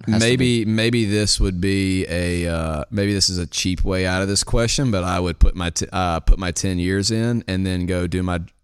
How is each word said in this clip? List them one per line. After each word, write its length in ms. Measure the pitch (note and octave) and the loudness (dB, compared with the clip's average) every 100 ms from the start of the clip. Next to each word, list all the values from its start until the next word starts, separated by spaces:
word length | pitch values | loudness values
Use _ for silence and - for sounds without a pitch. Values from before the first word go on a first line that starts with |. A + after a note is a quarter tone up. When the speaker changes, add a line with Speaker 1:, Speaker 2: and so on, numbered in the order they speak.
Speaker 1:
has 160 | A2 A2 | -2 2
to 80 | A2+ | 2
Speaker 2:
maybe, 380 | B2+ B2+ A#2 G#2+ | 4 2 2 0
Speaker 1:
be. 40 | |
Speaker 2:
maybe 360 | A2 A2+ A#2+ G#2 | 0 2 2 2
this 340 | G#2 G2+ - | 0 2 2
would 220 | G2+ F2+ | 0 0
be 420 | G2 G2 F#2+ F#2+ F2+ | 0 2 2 0 0
a, 400 | E2+ F2 F2 E2+ | -2 -2 -2 -2
uh, 380 | E2 D#2+ D2+ - | -2 -4 -4 -4
maybe 240 | G2+ G2+ | -2 0
this 160 | G2+ F#2 | 2 0
is 80 | F2+ | 0
a 80 | E2 | -4
cheap 360 | - F#2 E2+ | -4 -2 0
way 220 | F#2+ F#2 F#2 | 0 0 0
out 140 | F#2 | 0
of 80 | G2 | 0
this 160 | G2+ | -2
question, 460 | - A2+ A#2 - C3 | 0 0 2 0 0
but 120 | G2 | 0
I 160 | F2+ F#2 | -2 -2
would 200 | F2+ E2 | -2 4
put 180 | - F2+ | 4 4
my 140 | F2 | -2
t-, 160 | - - | -4 -4
uh, 300 | F#2+ F2+ E2 | -2 -2 0
put 180 | - F2 | 2 2
my 120 | F2+ | 0
ten 280 | - G2 F2+ | -4 -2 -2
years 320 | F2+ G2 G2 | 0 0 0
in 340 | A2+ A#2 A#2+ - | 0 0 -2 -2
and 160 | F#2 | -2
then 220 | F#2+ F2+ F2+ | -2 -2 -2
go 200 | F2+ F2+ | -2 -2
do 160 | F2+ | -2
my, 200 | F2+ F2 E2+ _ | -2 -2 -6 _